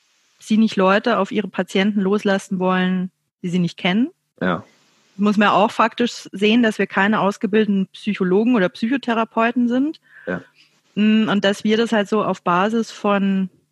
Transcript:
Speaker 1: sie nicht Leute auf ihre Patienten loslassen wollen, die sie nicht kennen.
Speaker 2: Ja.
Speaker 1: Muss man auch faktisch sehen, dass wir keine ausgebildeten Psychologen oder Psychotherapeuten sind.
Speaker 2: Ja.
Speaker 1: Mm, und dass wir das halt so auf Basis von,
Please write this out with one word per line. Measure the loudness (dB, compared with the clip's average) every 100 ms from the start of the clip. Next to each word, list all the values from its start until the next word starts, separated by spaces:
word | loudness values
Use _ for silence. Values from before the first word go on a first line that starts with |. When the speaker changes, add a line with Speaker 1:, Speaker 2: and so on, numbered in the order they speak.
| _ _ _ _
Speaker 1:
sie | -2 2
nicht | 2 2
Leute | 2 2 0 -2
auf | -2
ihre | -4 -6
Patienten | -6 -2 0 0 0
loslassen | 0 0 0 -2 -2 -4
wollen, | 0 0 0 -2 -6 _ _ _
die | -4
sie | -2
nicht | -2 -2
kennen. | -2 0 -2 -6 _ -6
Speaker 2:
Ja. | -4 -4 -8 _ _ _ _ -4
Speaker 1:
Muss | 0 2
man | 2
auch | 4 2
faktisch | 2 0 0 -4 -6 -14
sehen, | -2 2 4
dass | 2 0
wir | -2
keine | 0 0 2
ausgebildeten | 0 -2 -2 0 0 0 -4
Psychologen | -8 -6 -2 0 2 2
oder | 2 0
Psychotherapeuten | -2 -4 -4 -2 -2 -2 0 0 0 0
sind. | 0 -2 -4 _ -14 -8
Speaker 2:
Ja. | -8 -10 _ _ _ _
Speaker 1:
Mm, | 0 2 2 2
und | 2
dass | 0 0
wir | 0 0
das | 2
halt | 0 0
so | 0
auf | -2 -2
Basis | 0 0 0 -2 -4
von, | -4 0 0 0 0 -4 _ _